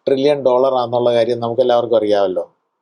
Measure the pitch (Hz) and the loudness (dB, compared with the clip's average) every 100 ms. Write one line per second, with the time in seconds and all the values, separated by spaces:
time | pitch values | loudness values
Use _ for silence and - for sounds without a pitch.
0 | - 135 139 143 131 123 131 127 120 120 | -4 0 0 0 0 2 2 0 -2 0
1 | 120 120 113 120 117 117 123 120 117 113 | 0 0 0 -2 -4 -2 2 2 2 0
2 | 104 101 98 87 85 _ _ _ | 2 0 0 -2 -8 _ _ _